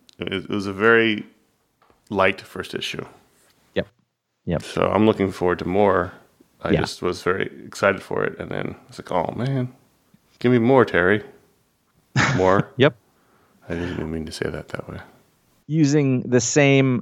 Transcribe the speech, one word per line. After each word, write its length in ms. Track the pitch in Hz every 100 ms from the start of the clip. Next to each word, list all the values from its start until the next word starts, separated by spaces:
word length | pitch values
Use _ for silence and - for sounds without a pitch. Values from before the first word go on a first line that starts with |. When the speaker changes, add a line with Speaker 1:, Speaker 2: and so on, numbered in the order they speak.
| _ _
Speaker 1:
it, 140 | 87
it 160 | 95 -
was 180 | 104 98
a 60 |
very 540 | 95 113 117 113 104 - _ _ _ _ _ _ _ _
light 320 | 98 95 98
first 340 | - 92 90
issue. 300 | - - - - - _ _ _ _ _
Speaker 2:
Yep. 120 | - - _ _ _ _ _ -
Yep. 160 | 82
Speaker 1:
So 240 | - - 90
I'm 140 | 95
looking 260 | 110 101 98
forward 280 | 90 90 87
to 80 | 85
more. 460 | 95 101 92 90 - _ _ _ _
I 80 | -
Speaker 2:
Yeah. 100 | -
Speaker 1:
just 220 | 85 -
was 200 | 90 90
very 280 | - 92 - - -
excited 340 | - 101 95
for 220 | - -
it, 140 | 50 -
and 100 | -
then 260 | 50 - - -
it's 100 | -
like, 140 | -
"Oh, 180 | 90 80 -
man, 380 | 123 135 127 - _ _ _ _ _ _
give 140 | 123
me 60 | 123
more, 280 | 113 135 110
Terry. 360 | 87 90 104 - - _ _ _ _ _ _ _ - - 131
More." 340 | 92 101 -
Speaker 2:
<laughs> 40 | -
Yep. 180 | 139 - _ _ _ _ _ _ -
Speaker 1:
I 60 |
didn't 180 | 85 87
even 180 | 80 78
mean 140 | 82 78
to 60 |
say 160 | - 78
that 180 | 78 -
that 200 | - -
way. 100 | 101 - _ _ _ _ _ -
Speaker 2:
Using 540 | 156 143 151 139 127
the 180 | - 123
same 600 | 120 151 139 135 135 123